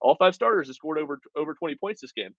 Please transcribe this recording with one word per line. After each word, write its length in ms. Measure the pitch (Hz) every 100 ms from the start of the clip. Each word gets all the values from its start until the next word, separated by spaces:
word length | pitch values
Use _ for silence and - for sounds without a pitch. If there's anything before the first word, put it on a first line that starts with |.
all 140 | - 156
five 180 | 185
starters 340 | 185 233 208 135
have 80 | 131
scored 220 | 151 156
over, 200 | 151 143 -
over 200 | 151 151
twenty 220 | 147 170 143
points 240 | 196 214
this 100 | 131
game. 220 | - 95